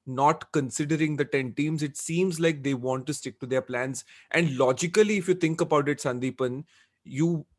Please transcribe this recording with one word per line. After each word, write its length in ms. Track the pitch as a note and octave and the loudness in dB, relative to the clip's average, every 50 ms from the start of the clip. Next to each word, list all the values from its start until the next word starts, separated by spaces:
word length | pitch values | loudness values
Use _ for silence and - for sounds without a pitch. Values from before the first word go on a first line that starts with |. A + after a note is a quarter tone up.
| _ | _
not 460 | C3+ C3 B2 C#3 D3+ D#3+ D#3+ - - | -8 -2 2 4 4 4 2 -2 -2
considering 640 | - D#3+ C3+ B2+ - - D#3 C#3+ D#3+ D3+ D#3+ D3+ D3+ | -2 -2 -2 -2 -4 -4 -2 -2 0 0 0 0 0
the 80 | C#3 C#3+ | -2 -2
ten 300 | - - C#3 C3 B2 G#2+ | 0 0 -2 -2 -2 -2
teams, 280 | - C#3+ D#3 D#3+ D#3 | -2 -2 -2 -2 -2
it 140 | D3+ C#3+ C#3+ | -4 -4 -6
seems 460 | - - - E3 E3+ F#3 F#3+ E3+ D#3 | -8 -8 -4 0 0 0 0 0 0
like 200 | E3+ E3 D#3+ C#3+ | 0 0 0 0
they 120 | C3 C#3 C#3 | -2 -2 -2
want 340 | B2 A#2+ B2+ B2+ C3 B2+ D3 | -2 -2 -2 -2 -2 -2 -6
to 60 | C#3+ | -6
stick 260 | - - C3+ A2 - | -6 -6 -10 -12 -10
to 60 | - | -6
their 160 | B2 C3 C3 | -2 -2 -2
plans. 420 | C3 - B2 A#2+ B2+ C3+ C3+ - - - - - - _ | -2 -2 -4 -4 -4 -4 -6 -8 -12 -14 -20 -20 -14 _
And 260 | - D#3+ F3 D#3+ C3 B2+ | 0 0 2 2 2 4
logically, 580 | C3+ B2+ B2+ C3 E3+ E3+ F3 G#3+ G#3+ G#3 G#3+ | 4 4 4 2 0 0 4 4 4 6 4
if 140 | G3+ E3+ F3+ | 0 2 0
you 40 | F3 | 0
think 280 | F3+ - D#3+ D#3+ E3 | 2 2 0 0 0
about 260 | E3+ - D#3 D3 C#3+ C#3+ | 0 2 4 2 2 2
it, 120 | D3 C#3 | -2 0
Sandeepan, 640 | - C#3+ B2 B2 B2+ C3 B2 - C3 B2 B2 C3+ D#3 - _ _ _ _ _ _ _ | -2 -2 -2 0 -2 -4 -2 -2 -2 -2 -2 -6 -10 -14 _ _ _ _ _ _ _
you, 400 | - C3 C3 D#3+ E3+ F3 D#3 D3 - _ | -10 -2 0 2 2 2 0 -4 -10 _